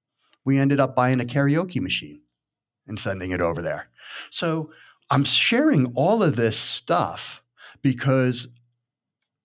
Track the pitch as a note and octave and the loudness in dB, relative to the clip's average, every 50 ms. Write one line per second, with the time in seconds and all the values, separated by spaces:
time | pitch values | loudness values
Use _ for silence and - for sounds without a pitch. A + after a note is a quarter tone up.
0 | _ _ _ _ _ _ _ _ - C3+ C3+ C3+ C#3 C#3 C#3+ C#3 C3+ - - B2+ | _ _ _ _ _ _ _ _ -2 2 2 4 4 4 4 2 2 2 2 2
1 | B2 B2+ C3 B2+ A#2+ A#2+ B2 C#3+ C#3 C#3 D3 D#3+ F#3 F3+ - A#2+ F#2 F2 - - | 2 2 2 0 0 -2 0 0 2 2 2 0 0 -2 -4 -6 -4 -4 -6 -6
2 | - D2+ D2 - _ _ _ _ _ _ _ _ _ _ _ _ _ - A2 G#2+ | -8 -10 -18 -20 _ _ _ _ _ _ _ _ _ _ _ _ _ -14 -10 -8
3 | - G#2+ F#2+ F#2+ F#2 F#2 F#2 F2 F2 E2 E2 D#2+ E2 D#2 D2 D2+ - _ _ - | -6 -6 -6 -6 -6 -6 -4 -2 -2 -2 -2 -4 -6 -6 -8 -8 -12 _ _ -20
4 | - - - - - - - - - E3 D#3+ E3 D3+ - - - - - _ _ | -20 -18 -16 -16 -16 -12 -8 -4 -4 -2 -2 -4 -6 -8 -14 -20 -20 -20 _ _
5 | _ - C#3 C3+ C#3 - - - - - A3+ A#3+ D4+ D#4+ B3+ D3+ B2+ B2 A#2+ B2 | _ 0 0 2 2 2 2 2 2 2 2 4 4 4 4 4 2 2 0 0
6 | D3 F3+ A3 A#3 G3+ D#3 A2+ A2+ A#2 A2 G#2 - - - - - - - E3+ F3 | 2 2 2 2 2 2 2 2 0 0 0 0 -2 -4 -4 -4 -2 -2 0 0
7 | B2 E2 D#2+ - - - - - _ _ _ - - - - _ - C#3 B2+ A#2+ | 0 -2 -4 -8 -12 -14 -14 -18 _ _ _ -20 -20 -20 -8 _ -2 -2 0 0
8 | - C#3 C3+ C3+ B2+ B2+ B2 A#2+ - - - _ _ _ _ _ _ _ _ _ | 2 2 2 4 2 2 0 -2 -6 -10 -14 _ _ _ _ _ _ _ _ _
9 | _ _ _ _ _ _ _ _ _ | _ _ _ _ _ _ _ _ _